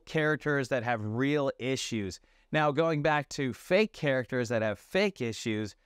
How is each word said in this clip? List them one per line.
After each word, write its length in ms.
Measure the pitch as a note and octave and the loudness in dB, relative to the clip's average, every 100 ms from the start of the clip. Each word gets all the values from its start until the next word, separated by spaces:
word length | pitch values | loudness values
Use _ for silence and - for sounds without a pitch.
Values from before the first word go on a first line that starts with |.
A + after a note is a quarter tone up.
| - | -2
characters 640 | D#3+ D3+ D3+ D3+ C#3 B2+ | 0 2 0 0 0 0
that 140 | C3 | 0
have 200 | A2+ A#2 | 0 -2
real 480 | G#2+ A#2 C#3 D3 C3+ - | -2 0 0 2 0 -2
issues. 600 | B2+ C3 - A2+ F#2+ - _ _ _ | -4 -4 -2 -4 -4 -8 _ _ _
Now, 200 | D#3 D3+ | 0 2
going 300 | C#3+ E3 D3+ | 2 0 0
back 260 | D#3 D3 C#3 | 2 0 -2
to 240 | - C3 | -4 -4
fake 380 | G#2+ - F#3+ A3 | -4 2 2 2
characters 580 | - C#3+ C3 A#2+ B2+ A#2 | 0 0 0 0 -2 0
that 120 | A#2 | 0
have 180 | G#2+ G2+ | 0 -2
fake 400 | - F#3 G3+ - | -2 0 0 0
issues, 560 | A#2 G#2+ A#2 G#2+ G#2 - | -6 -4 -2 -2 -4 -10